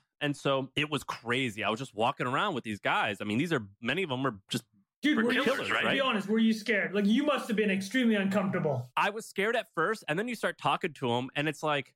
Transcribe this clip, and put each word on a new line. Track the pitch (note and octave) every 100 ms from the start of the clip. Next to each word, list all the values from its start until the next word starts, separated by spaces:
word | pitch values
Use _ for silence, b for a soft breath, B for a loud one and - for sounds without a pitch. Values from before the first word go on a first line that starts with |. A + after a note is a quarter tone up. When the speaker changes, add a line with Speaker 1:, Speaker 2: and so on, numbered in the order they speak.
| _ _
Speaker 1:
And | D3 C#3+
so | D3 C3+ C3 -
it | D3+
was | C#3+
crazy. | - - A2+ B2 B2+ G#2+
I | G2+
was | A2
just | C3+
walking | G2+ A#2+ - B2
around | C#3+ G#3
with | C3+
these | G#2+ G#2
guys. | C3+ F#3+ C#3 G2+
I |
mean, | G#2 A2
these | E3+
are, | C#3+ G2+ -
many | A2+ D#3+
of | F3
them | B2+ C3+
are | G2+ -
just | A#2+ - _ _ _
Speaker 2:
Dude, | D4 A#3
were | A#3
you, | B3+
Speaker 1:
killers, | C4 B3+ G3
Speaker 2:
to |
Speaker 1:
right? | A3 A3
Speaker 2:
be | C4+
honest, | C4 G#3+ G3
were | A3
you | A3+
scared? | A3 A#3+ G#3 E3
Like, | G3
you | G3+ B3
must | D4 B3+ -
have | G#3
been | G3+
extremely | F#3+ - C4 A#3
uncomfortable. | G#3 G3 G3+ F#3+ E3+ D3+ C3 - -
Speaker 1:
I | F#3+
was | G#3+ -
scared | - G#3
at | A3+ -
first, | E3+ E3+ A3 -
and | D#3+
then | B3
you |
start | A#3 F#3 -
talking | C#3+ D3+ F3+
to | - B2
him, | A#2+ B2+ D3
and | D3+
it's | D3
like, | D#3 C#3+ -